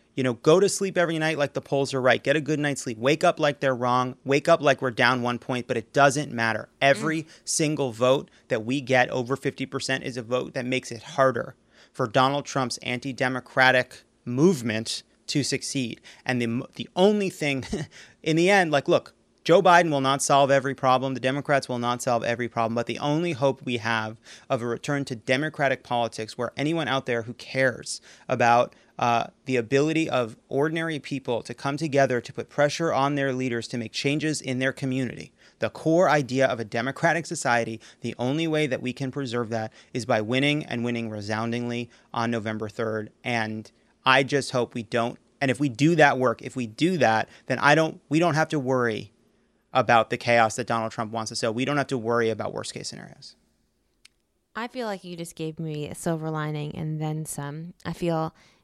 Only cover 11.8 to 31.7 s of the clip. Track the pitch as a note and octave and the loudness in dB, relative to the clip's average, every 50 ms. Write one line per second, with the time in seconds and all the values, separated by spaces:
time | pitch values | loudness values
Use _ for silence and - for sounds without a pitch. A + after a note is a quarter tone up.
11.8 | - _ _ - C3+ A2+ G#2 C#3 C3 C3 C#3+ D3 C3+ - - C#3+ C3 A#2+ - - | -20 _ _ -4 -4 0 2 4 4 4 2 0 -4 -4 -4 -2 -2 -2 -4 -8
12.8 | - B2+ B2 B2 - C#3 B2 - C3+ B2+ C3 B2+ - - - C3+ B2+ B2+ B2+ B2+ | -6 -6 -6 -6 -6 -8 -6 -4 -2 -2 -2 -4 -8 -4 2 6 6 6 6 6
13.8 | B2 - - - - _ _ _ _ A#2+ B2 C3 D3+ F#3+ F#3+ C3 A#2 A#2+ G#2+ A2 | 2 0 -6 -18 -20 _ _ _ _ -6 0 4 4 4 4 2 0 -2 -4 -4
14.8 | A2+ - - - - _ _ _ _ - - D3 B2+ - C#3+ B2+ - - - C#3 | -4 -6 -8 -10 -12 _ _ _ _ -4 -2 -2 0 0 -2 -4 -6 -4 -4 -4
15.8 | B2+ A2 - - _ - - - _ - B2+ B2 A#2+ A#2 A2+ B2 B2 - _ - | -4 -4 -6 -10 _ -20 -20 -10 _ -4 -2 -2 -2 -2 -2 -4 -6 -8 _ -12
16.8 | A2+ - _ F3 F#3 G#3 G#3+ G#3 G3+ F#3 - - D#3 C#3+ C#3 C3 A#2+ - - - | -14 -6 _ 4 6 6 6 4 0 -2 -4 -4 -2 -2 -2 -2 -4 -6 -6 -6
17.8 | D3 - - - - - _ _ - E3 D#3 D#3+ E3+ F#3 G3+ G3 F3+ D#3+ D3 C#3 | -6 -8 -12 -18 -20 -20 _ _ -2 0 2 4 4 4 4 4 4 4 2 0
18.8 | - - F3 B2+ - - - _ _ _ _ _ - - E3 F#3+ F3 F#3+ F3 F3 | 2 2 2 2 2 -2 -10 _ _ _ _ _ 2 4 4 6 8 8 8 8
19.8 | F3 E3 D3 C#3 C3+ C3 C#3 C#3 - - C#3+ C#3 C#3+ C3+ C#3 C#3 B2+ C#3 C3 - | 6 4 2 2 2 2 2 0 2 4 6 6 6 6 4 4 2 0 -2 0
20.8 | - C3 B2+ B2+ B2+ C3+ C3+ B2 A#2+ C3 C3+ C#3+ C3+ - D3 C#3 - - B2+ A#2+ | 2 2 2 2 2 -2 -4 -2 -2 -2 -2 -2 0 0 0 0 0 -2 -4 -4
21.8 | A#2+ A#2+ B2 A#2+ - C3 A#2+ A#2 - A#2 A#2+ A2+ B2 A2+ - A#2+ A2+ A2+ A2+ A#2+ | -2 -2 -2 -2 -2 0 0 0 0 -2 -2 -2 -4 -4 -2 -2 -2 0 -2 -2
22.8 | A#2 - A#2+ - - D3 D3 D#3 F3 F3 D#3+ A2 C#3 C#3 B2+ - - C3+ B2 A2+ | -4 -4 -4 -4 -2 -2 0 0 -2 -2 -2 0 0 0 0 -2 -4 -4 -4 -2
23.8 | G#2 A2+ A2+ A2 A2 A2 A2+ - _ - - - - - C#3 A#2+ A#2 A#2+ A#2 - | -2 -2 -2 -2 -2 -4 -8 -14 _ -20 -20 -20 -6 -4 -2 -2 -2 -4 -6 -4
24.8 | - - C#3+ C#3 C#3 - B2+ A2 - - B2+ C3 D3+ D#3 D3 - D3 C3+ C3 B2 | -4 -4 -2 -2 -4 -4 -8 -8 -2 0 0 0 0 -4 -4 -2 0 0 0 -2
25.8 | - - B2+ A#2+ A#2+ A2+ - - A2+ G#2+ - - A#2+ - - - C#3+ D3+ E3 E3 | -4 -4 -2 -2 -2 -2 -4 -8 -10 -10 -6 -6 -6 -6 -4 -4 -2 -2 -2 -2
26.8 | D3+ A2+ C3 C3+ - - A#2+ A#2 A2 A#2 A#2 - - - - C3+ C3+ B2+ - - | -2 -2 -2 -2 -2 -2 -4 -4 -4 -6 -10 -14 -14 -6 -2 0 0 0 0 -2
27.8 | - - - - - - - - _ - C3 A#2 B2 A#2 A#2+ A#2+ B2 - - _ | -8 -12 -12 -12 -14 -18 -20 -16 _ -4 0 2 4 6 6 4 4 0 -4 _
28.8 | _ _ _ - A#2+ A#2+ A#2+ A#2 - - - _ _ - C3 B2 A#2 G#2+ C3+ C3+ | _ _ _ -2 0 0 2 0 0 -4 -8 _ _ -2 -2 -2 0 2 2 2
29.8 | D3 D#3 D#3+ D#3+ D#3+ - C3 B2+ A#2+ A2 - - _ _ - C3+ D3 D#3+ D#3+ E3 | 2 2 0 0 -2 0 0 -2 -2 -2 -6 -12 _ _ -2 -2 0 0 -2 -4
30.8 | E3 E3 D#3+ C#3 - - D3 C3 - - A#2+ G#2+ - - A#2+ - - C#3 | -4 -4 -6 -8 -8 -8 -8 -6 -4 -4 -4 -4 -6 -8 -10 -8 -6 -6